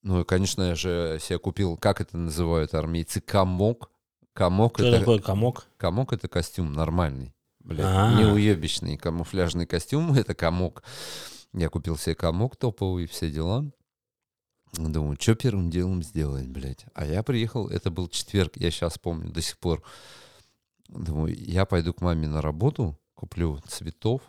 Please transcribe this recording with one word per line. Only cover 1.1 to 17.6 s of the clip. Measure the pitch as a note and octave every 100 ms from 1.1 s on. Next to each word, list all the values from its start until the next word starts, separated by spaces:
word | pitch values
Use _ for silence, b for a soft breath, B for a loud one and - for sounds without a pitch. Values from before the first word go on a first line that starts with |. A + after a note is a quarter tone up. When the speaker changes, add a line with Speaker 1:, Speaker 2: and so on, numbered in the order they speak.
| D#2+
Speaker 1:
себе | - F2
купил, | - F2 G2 E2
как | G#2 G2
это | - E2+
называют | E2+ D#2 E2 E2 D2+
армейцы, | D#2+ D#2 E2+ E2 -
комок. | - G2+ F#2 F2+ G#2 A#2+ - _ _ _ _
Комок | - F#2 F#2+ A#2 -
Speaker 2:
Что | B2
Speaker 1:
это | A#2+
Speaker 2:
такое | A2+ A2
комок? | G2 G2 A#2+ B2 - _
Speaker 1:
комок — | F2 F#2 C3
это | - -
костюм | F2 D#2+ - E2
нормальный, | C#2+ D#2+ E2+ E2 C2+ C2 _ _ _
блядь, | - D#2+ F#2+
Speaker 2:
А. | F#2+ G#2+ A#2
Speaker 1:
не |
уёбищный | A2 G#2 G#2 F#2 D#2 - E2+ D2
камуфляжный | E2+ E2 E2 F#2+ F2 E2+ E2+
костюм, | F2 - C#3+ E3
<laughs> |
это | C3 -
комок. | - E2 F2 F2+ - B B B B B B B
Я | - E2
купил | E2+ E2 D#2
себе | -
комок | D#2 E2+ E2+ B2 -
топовый, | B2 G#2 F#2+ F2+ E2
все | - E2
дела. | D2 D#2+ A2+ D3 - _ _ _ _ _ _ _ _ _
Думаю, | - D#2+ D#2 D2 C#2+
чё | -
первым | A2+ B2+ G2+ F2
делом | F2 F2+ F#2
сделать, | D#2 E2 D2 C2+ B1+
блядь? | C2 C2+ C2 -
А | -
я | D2 E2+
приехал, | A2+ B2 A2+ B2